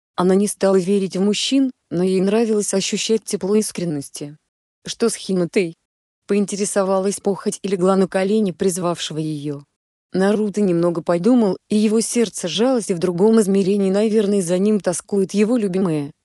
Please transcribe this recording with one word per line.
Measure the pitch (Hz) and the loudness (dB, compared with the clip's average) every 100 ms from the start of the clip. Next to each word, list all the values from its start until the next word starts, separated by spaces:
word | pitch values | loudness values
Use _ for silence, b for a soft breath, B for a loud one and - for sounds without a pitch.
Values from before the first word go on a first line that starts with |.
| _ - | _ -2
Она | 180 | 2
не | 190 202 | 2 0
стала | - 196 190 | 0 2 2
верить | 175 202 190 180 | 2 0 0 0
в | |
мужчин, | 202 202 - 269 269 - _ | 0 0 0 0 0 -4 _
но | 170 | -2
ей | 185 190 | 0 0
нравилось | 190 214 226 214 196 | 2 0 2 0 0
ощущать | 196 - 202 - 220 | -2 -2 -4 -2 -2
тепло | - 202 190 214 | -2 -6 -2 0
искренности. | 208 - 175 147 - - 147 151 _ _ _ _ | -2 -4 -6 -6 -8 -12 -14 -14 _ _ _ _
«Что | - - 233 | -14 -2 -2
с | |
Хинатой?» | - - 185 170 220 170 - _ _ _ _ - | -2 -4 -2 0 0 -2 -6 _ _ _ _ -2
поинтересовалась | 202 196 196 202 208 190 190 196 190 | -2 0 -4 -4 -2 0 0 0 -2
похоть | 202 185 208 - | -4 -2 -4 -6
и | 196 | -4
легла | 190 185 190 | 0 2 2
на | 185 | 2
колени | 190 190 220 202 | 0 0 0 0
призвавшего | 160 190 180 175 165 - 151 | 0 -2 0 -2 -4 -6 -6
ее. | 156 151 147 143 143 _ _ _ _ | -6 -6 -6 -10 -12 _ _ _ _
Наруто | 185 196 208 214 208 | 0 2 2 0 0
немного | 202 170 175 170 | 2 2 2 0
подумал, | 175 175 196 254 208 - _ | -2 0 4 4 2 0 _
и | 208 | 0
его | 214 220 | 2 2
сердце | 208 240 226 - 180 | 0 0 -2 -4 -6
сжалось, | 156 247 254 - | 0 2 2 -2
и | |
в | 175 | -2
другом | 180 170 214 226 | -2 2 4 4
измерении, | 196 196 190 202 190 | 4 2 2 2 2
наверное, | 196 220 220 196 202 | 2 2 2 2 0
за | 170 180 | 0 0
ним | 208 214 | 2 2
тоскует | 185 170 - 202 190 | 0 -4 -4 -2 0
его | 196 208 247 | 0 2 2
любимая, | 202 185 190 151 143 - | 0 0 0 -2 -4 -12